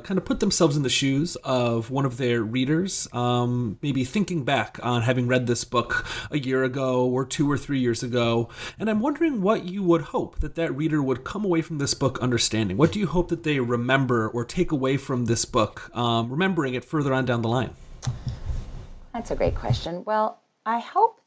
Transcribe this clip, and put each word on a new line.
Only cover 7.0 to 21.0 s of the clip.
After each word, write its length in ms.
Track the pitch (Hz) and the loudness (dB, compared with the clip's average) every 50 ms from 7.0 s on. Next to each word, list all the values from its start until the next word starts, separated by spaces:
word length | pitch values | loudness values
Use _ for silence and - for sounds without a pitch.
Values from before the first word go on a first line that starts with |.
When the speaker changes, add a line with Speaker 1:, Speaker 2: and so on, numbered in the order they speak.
| 127 | 2
Speaker 1:
or 200 | 127 127 131 135 | 2 2 0 -2
two 260 | 131 - - 143 143 | -2 0 0 2 2
or 60 | 143 | 0
three 220 | 131 - - 143 131 | 0 -2 -2 0 2
years 220 | 127 117 117 - | 2 2 0 0
ago. 460 | 131 120 120 120 117 117 117 117 117 - - - - - - - | -2 -2 0 2 2 2 2 0 0 -2 -6 -12 -12 -12 -8 -4
And 100 | 202 220 | -2 0
I'm 120 | 214 214 | 2 2
wondering 400 | 233 311 285 - 339 320 269 208 | 2 0 2 2 2 2 2 2
what 240 | 180 202 220 - - | 2 2 2 2 -2
you 180 | 180 185 202 190 | -6 -6 0 4
would 200 | 170 170 160 143 | 4 4 4 2
hope 360 | - - - 127 - - - | -2 -4 -4 -4 -2 -4 -4
that 160 | 151 151 - | -4 -4 -4
that 180 | 165 165 - 135 | -4 -4 -2 -2
reader 300 | 139 160 156 156 151 135 | -2 0 0 2 2 2
would 220 | 131 127 127 - | 0 0 -2 -4
come 180 | - - 208 214 | -6 -6 -2 0
away 180 | 185 165 165 | 0 0 0
from 180 | 156 - 160 143 | 0 -2 -4 -2
this 140 | 139 - - | -2 -2 0
book 240 | - 139 131 - - | 0 0 0 0 0
understanding. 580 | 123 127 120 113 - - 110 110 110 90 92 | 0 0 2 2 0 0 0 0 0 0 4
What 160 | 107 160 - - | 4 4 4 4
do 60 | 208 | 0
you 80 | 202 | -2
hope 200 | 143 170 180 175 | 0 0 0 0
that 160 | - 175 165 - | 0 -4 -4 -2
they 160 | 151 147 135 | -2 0 0
remember 680 | 123 117 120 120 120 127 135 139 131 120 123 113 110 107 | 0 0 0 0 2 2 2 2 4 2 2 2 2 0
or 160 | - 120 117 | -2 -4 -4
take 260 | - - 180 165 - | -4 -2 -2 0 0
away 240 | 156 131 131 131 139 | 0 0 2 0 0
from 300 | 135 - - 131 123 120 | 0 -2 -2 -2 0 2
this 180 | 110 117 110 - | 2 2 0 0
book, 480 | - - 117 107 - - - - - - | 0 2 2 2 0 -2 -10 -16 -8 -4
um, 360 | 117 120 117 117 113 117 120 | -2 0 2 2 0 0 0
remembering 460 | 131 160 190 190 180 160 139 131 127 | 0 0 0 2 2 0 0 0 -2
it 100 | 120 - | -4 -4
further 280 | - 160 139 139 139 131 | -2 -2 0 2 2 2
on 120 | 131 131 | 2 2
down 160 | 127 120 117 | 2 0 0
the 80 | 113 113 | 2 2
line? 220 | 120 131 113 - - - - - - - - 123 - - - - - - - - - - - - - - - - - - - - - | 2 0 0 -2 -6 -12 -18 -18 -16 -8 -6 -6 -6 -4 -6 -8 -8 -6 -4 -4 -4 -4 -6 -8 -12 -14 -14 -14 -16 -18 -16 -12 -10
Speaker 2:
That's 180 | 233 - - | -10 -6 -6
a 40 | 151 | -2
great 200 | - 95 - - | 0 2 0 0
question. 500 | - - 113 123 - - 165 175 180 - | 0 0 -2 -2 -2 -2 -6 -8 -6 -4
Well, 340 | 214 214 214 214 220 - - _ _ _ _ _ | 0 0 2 0 0 -2 -8 _ _ _ _ _
I 140 | 220 233 240 | -4 -4 -4
hope 400 | 233 - - 370 | -4 -2 2 4